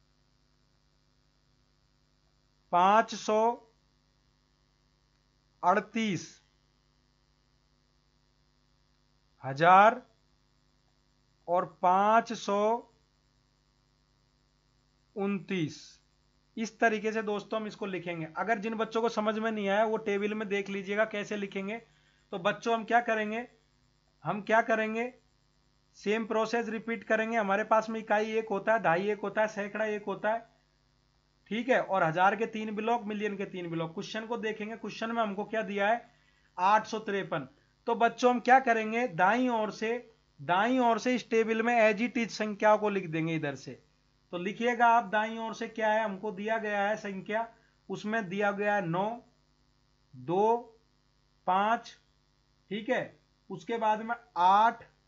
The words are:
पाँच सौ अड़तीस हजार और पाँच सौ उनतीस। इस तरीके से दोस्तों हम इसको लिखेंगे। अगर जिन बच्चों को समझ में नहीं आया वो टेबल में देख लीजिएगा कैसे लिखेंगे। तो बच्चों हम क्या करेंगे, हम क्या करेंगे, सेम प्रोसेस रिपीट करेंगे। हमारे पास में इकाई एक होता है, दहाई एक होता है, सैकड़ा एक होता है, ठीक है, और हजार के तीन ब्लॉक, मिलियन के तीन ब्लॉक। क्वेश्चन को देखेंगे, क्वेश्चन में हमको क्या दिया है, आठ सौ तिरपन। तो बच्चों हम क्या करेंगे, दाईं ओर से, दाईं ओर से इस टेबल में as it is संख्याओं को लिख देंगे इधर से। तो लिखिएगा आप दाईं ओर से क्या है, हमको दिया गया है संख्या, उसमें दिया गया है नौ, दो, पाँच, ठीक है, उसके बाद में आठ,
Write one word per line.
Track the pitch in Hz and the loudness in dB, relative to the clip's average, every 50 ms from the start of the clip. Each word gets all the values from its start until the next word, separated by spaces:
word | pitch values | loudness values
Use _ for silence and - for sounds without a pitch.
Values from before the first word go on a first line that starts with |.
| _ _ _ _ _ _ _ _ _ _ _ _ _ _ _ _ _ _ _ _ _ _ _ _ _ _ _ _ _ _ _ _ _ _ _ _ _ _ _ _ _ _ _ _ _ _ _ _ _ _ _ _ _ - | _ _ _ _ _ _ _ _ _ _ _ _ _ _ _ _ _ _ _ _ _ _ _ _ _ _ _ _ _ _ _ _ _ _ _ _ _ _ _ _ _ _ _ _ _ _ _ _ _ _ _ _ _ 0
पाँच | - 175 180 190 208 220 226 226 226 | 2 4 6 8 8 6 4 4 -2
सौ | 202 - - 214 214 220 233 240 277 - _ _ _ _ _ _ _ _ _ _ _ _ _ _ _ _ _ _ _ _ _ _ _ _ _ _ _ _ _ _ _ _ _ _ _ _ _ _ - - | -10 -4 0 2 2 2 2 0 -2 -8 _ _ _ _ _ _ _ _ _ _ _ _ _ _ _ _ _ _ _ _ _ _ _ _ _ _ _ _ _ _ _ _ _ _ _ _ _ _ -2 2
अड़तीस | 175 185 208 214 214 - 226 220 214 180 151 - - - - _ _ _ _ _ _ _ _ _ _ _ _ _ _ _ _ _ _ _ _ _ _ _ _ _ _ _ _ _ _ _ _ _ _ _ _ _ _ _ _ _ _ _ _ _ _ _ _ _ _ _ _ _ _ _ _ _ _ _ _ - | 2 2 2 2 -4 -4 -4 -2 -2 -2 -4 -6 -10 -20 -20 _ _ _ _ _ _ _ _ _ _ _ _ _ _ _ _ _ _ _ _ _ _ _ _ _ _ _ _ _ _ _ _ _ _ _ _ _ _ _ _ _ _ _ _ _ _ _ _ _ _ _ _ _ _ _ _ _ _ _ _ -12
हजार | 131 135 135 160 175 185 190 202 220 240 247 - _ _ _ _ _ _ _ _ _ _ _ _ _ _ _ _ _ _ _ _ _ _ _ _ _ _ _ - - | -8 -2 4 6 8 10 10 10 8 6 4 -6 _ _ _ _ _ _ _ _ _ _ _ _ _ _ _ _ _ _ _ _ _ _ _ _ _ _ _ -6 0
और | 175 180 180 170 - - | 0 0 0 0 -6 0
पाँच | - 180 180 190 202 214 220 233 226 - 226 | 2 4 4 6 6 6 6 4 4 2 -4
सौ | 202 - - 202 202 208 214 226 240 - _ _ _ _ _ _ _ _ _ _ _ _ _ _ _ _ _ _ _ _ _ _ _ _ _ _ _ _ _ _ _ _ _ _ _ _ _ _ _ _ _ _ _ _ _ - | -8 -4 -2 0 0 2 2 0 -2 -4 _ _ _ _ _ _ _ _ _ _ _ _ _ _ _ _ _ _ _ _ _ _ _ _ _ _ _ _ _ _ _ _ _ _ _ _ _ _ _ _ _ _ _ _ _ -8
उनतीस। | 220 196 202 202 190 160 - 196 185 160 139 - - - - - _ _ _ _ _ _ _ _ _ _ _ - - | -6 -4 -4 -4 -4 -6 -6 -4 -4 -4 -6 -8 -12 -20 -20 -20 _ _ _ _ _ _ _ _ _ _ _ -10 -10
इस | 226 196 - - | -10 -8 -4 0
तरीके | 240 226 220 220 190 220 | 0 0 0 0 -4 -4
से | 208 220 214 | -4 -4 -4
दोस्तों | 202 208 202 - - 220 220 | -4 -6 -6 -6 -6 -6 -6
हम | 214 208 | -6 -6
इसको | 196 - 214 | -10 -8 -8
लिखेंगे। | 196 180 180 170 175 170 165 160 160 160 - | -8 -8 -8 -6 -8 -8 -8 -8 -8 -6 -6
अगर | 190 202 233 208 | -2 -2 -2 -2
जिन | 190 226 226 | -2 -6 -4
बच्चों | 214 220 220 - 233 | -4 -4 -4 -2 -2
को | 226 233 | -2 -2
समझ | 226 - 214 214 214 214 | -2 -2 -2 -2 -2 -2
में | 220 226 | -2 -4
नहीं | 220 214 202 196 | -4 -2 -2 0
आया | 196 208 226 | 2 2 2
वो | 220 220 214 | 0 0 -4
टेबल | 220 214 202 202 208 208 214 | -2 -2 -2 -2 -2 -2 -4
में | 214 220 196 | -4 -6 -4
देख | 196 202 196 196 | -4 -4 -4 -4
लीजिएगा | 196 202 190 190 202 208 220 214 | -6 -8 -6 -4 -2 -2 -2 -2
कैसे | 214 208 202 160 214 208 | -2 -8 -8 -6 -6 -8
लिखेंगे। | 202 196 190 196 190 196 214 233 - _ _ _ _ _ _ _ _ - | -8 -6 -8 -8 -8 -8 -8 -10 -12 _ _ _ _ _ _ _ _ -12
तो | - 190 | -10 -4
बच्चों | 165 202 202 202 - 240 233 | -2 -2 -2 -2 -2 -2 -2
हम | 226 220 | -2 0
क्या | - 226 240 | 2 2 2
करेंगे, | 233 233 220 220 214 208 214 226 247 - _ _ _ _ _ _ _ _ _ _ _ _ _ _ - | 2 2 -2 -2 -2 -4 -4 -8 -8 -10 _ _ _ _ _ _ _ _ _ _ _ _ _ _ -6
हम | 151 185 214 | -6 -6 -6
क्या | 196 - 214 226 226 | -2 2 4 4 4
करेंगे, | 226 226 220 220 220 220 226 233 254 254 - _ _ _ _ _ _ _ _ _ _ _ _ _ _ _ - | 4 2 0 0 -2 -2 -4 -4 -6 -8 -14 _ _ _ _ _ _ _ _ _ _ _ _ _ _ _ -8
सेम | - 196 208 226 226 | -2 -2 0 0 0
प्रोसेस | 208 226 220 220 214 220 240 233 226 | -2 0 0 0 0 0 -2 -2 -2
रिपीट | 214 226 - 233 233 220 - | -6 -6 -6 -6 -6 -6 -2
करेंगे। | - 226 220 220 220 226 233 | 0 0 0 0 0 0 -2
हमारे | 208 196 196 202 214 | 0 0 0 0 2
पास | 214 220 220 214 226 | 4 4 2 2 0
में | 226 220 | -4 -8
इकाई | 214 - 208 214 220 220 220 | -2 0 0 0 0 0 -2
एक | 220 220 220 | -4 -2 -2
होता | 202 196 196 214 220 | -4 -4 0 2 2
है, | 226 | 2
दहाई | 185 175 160 175 196 208 | 4 2 2 2 2 -2
एक | 208 202 | -2 -2
होता | - 202 196 214 | -4 -6 -2 -2
है, | 220 214 | -2 -2
सैकड़ा | - 208 202 202 202 208 220 214 | -2 -6 -8 -8 -4 -4 -4 -4
एक | 208 208 208 | -4 -6 -6
होता | 202 196 190 - 214 | -8 -8 -4 -2 -2
है, | 220 233 - - _ _ _ _ _ _ _ _ _ _ _ _ _ _ _ _ _ _ _ - | -2 -2 -6 -12 _ _ _ _ _ _ _ _ _ _ _ _ _ _ _ _ _ _ _ -8
ठीक | 196 226 233 262 | -6 -4 0 2
है, | 247 190 | 2 2
और | 165 - 190 190 175 | 2 0 0 2 2
हजार | 165 156 175 185 196 208 | 2 2 4 4 4 4
के | 208 226 226 | 2 -4 -4
तीन | - 220 220 220 214 | -4 -6 -6 -6 -6
ब्लॉक, | 196 214 226 240 233 208 | -4 -2 -2 -2 -2 -2
मिलियन | 208 214 202 208 208 202 196 | -6 -8 -4 -4 -6 -4 -6
के | 202 190 | -8 -8
तीन | - 185 175 170 | -8 -10 -8 -6
ब्लॉक। | 165 165 165 160 165 | -4 -4 -4 -6 -6
क्वेश्चन | 202 190 - - 220 226 | -8 -10 -8 -8 -8 -6
को | 220 240 226 | -6 -6 -6
देखेंगे, | 196 220 214 214 208 214 226 | -4 -6 -6 -6 -8 -10 -10
क्वेश्चन | 220 - 208 - - 220 226 | -10 -10 -10 -8 -6 -6 -4
में | 233 233 | -2 -2
हमको | 226 208 196 196 208 | -2 -2 -2 -6 -8
क्या | - 220 220 214 | -6 -4 -4 -4
दिया | 190 202 202 202 208 | -4 -2 0 0 2
है, | 233 240 - - _ _ _ _ _ _ _ _ - - | 0 0 -2 -12 _ _ _ _ _ _ _ _ -6 0
आठ | 180 196 214 220 214 - | 2 4 4 4 2 0
सौ | - 220 | -8 -8
तिरपन। | 220 - 196 196 180 160 180 160 135 - _ _ _ _ _ _ - - | -6 -4 -4 -4 -4 -4 -4 -6 -6 -8 _ _ _ _ _ _ -4 -4
तो | 233 202 | 0 2
बच्चों | 233 233 226 - 254 247 | 2 0 2 2 2 2
हम | 247 247 | 2 2
क्या | - 247 247 262 | 4 6 6 6
करेंगे, | 262 254 233 220 220 214 220 233 247 247 | 6 4 0 0 0 -2 -2 -2 -2 -2
दाईं | 170 160 180 190 220 247 254 254 | 0 2 4 4 4 4 2 0
ओर | 240 220 214 202 - | 0 0 -2 -4 -6
से, | - 220 220 233 247 240 - _ _ _ _ _ - | -6 -4 -4 -4 -4 -8 -14 _ _ _ _ _ -12
दाईं | 143 139 175 185 208 240 254 262 | -4 0 0 2 2 2 2 2
ओर | 247 233 226 214 | 4 2 2 2
से | 208 254 254 | 2 0 0
इस | 226 - - | 0 0 0
टेबल | 226 226 220 214 226 220 226 | 0 2 2 2 0 0 2
में | 240 240 | 2 4
as | 233 214 220 214 190 | 6 6 4 4 2
it | 233 247 - 247 | 0 -2 0 -2
is | 233 208 - | -2 -2 -4
संख्याओं | - 220 214 208 196 214 214 214 208 | -6 -4 -4 -4 2 4 6 6 6
को | 208 214 | 4 0
लिख | 202 196 180 170 | 0 0 -4 -4
देंगे | 151 160 160 165 165 | -4 -2 -2 -2 -2
इधर | 156 147 143 135 131 | -2 -4 -4 -6 -8
से। | - - 123 - _ _ _ _ _ _ _ _ _ - - | -12 -16 -16 -18 _ _ _ _ _ _ _ _ _ -10 -8
तो | 175 | -6
लिखिएगा | 180 202 202 - 233 240 240 226 240 233 | -6 -6 -6 -2 -2 -2 2 4 4 6
आप | 226 233 233 | 6 4 2
दाईं | 190 220 214 214 226 226 226 | 2 -2 -2 -2 -2 -4 -6
ओर | 226 220 220 | -8 -8 -8
से | - 233 220 | -8 -10 -10
क्या | - - 220 214 | -6 -2 0 0
है, | 214 220 226 | 2 2 0
हमको | 214 196 185 208 214 196 | -2 -6 -6 -8 -8 -8
दिया | 185 208 214 220 226 | -6 -4 -4 -4 -4
गया | 208 214 208 202 | -2 -2 -2 -2
है | 196 202 220 214 | 0 -2 -2 -4
संख्या, | - 202 196 190 170 202 208 220 233 226 - _ _ _ _ _ _ - | -6 -8 -10 -10 -8 -6 -4 -4 -4 -6 -10 _ _ _ _ _ _ -12
उसमें | 190 175 - 208 220 226 214 170 | -10 -8 -6 -4 -4 -4 -4 -4
दिया | 185 196 208 202 202 | -4 -2 0 0 0
गया | 196 208 208 208 | 0 -2 0 0
है | 208 185 165 | 0 0 -2
नौ, | 165 180 196 214 233 247 - _ _ _ _ _ _ _ _ _ _ _ _ _ _ _ _ _ - | -2 -2 -2 -2 -4 -8 -14 _ _ _ _ _ _ _ _ _ _ _ _ _ _ _ _ _ -20
दो, | 127 123 131 165 190 208 220 233 233 240 - - _ _ _ _ _ _ _ _ _ _ _ _ _ - - | -16 -8 -2 0 2 4 4 2 2 -2 -8 -20 _ _ _ _ _ _ _ _ _ _ _ _ _ -4 0
पाँच, | 180 190 202 214 233 226 - - - _ _ _ _ _ _ _ _ _ _ _ _ _ _ - | 0 2 2 2 0 -2 -4 -8 -20 _ _ _ _ _ _ _ _ _ _ _ _ _ _ -10
ठीक | 190 220 208 254 | -10 -8 -2 -2
है, | 247 214 160 - - _ _ _ _ _ _ - | -2 -2 -2 -6 -12 _ _ _ _ _ _ -14
उसके | 196 165 - - 233 233 | -14 -14 -8 -6 -4 -2
बाद | 220 214 214 214 | 0 0 0 0
में | 220 226 233 - - _ - 175 | -2 -6 -8 -8 -10 _ -2 2
आठ, | 175 185 196 202 220 233 233 - - - _ _ _ | 4 6 6 8 6 4 2 0 -10 -20 _ _ _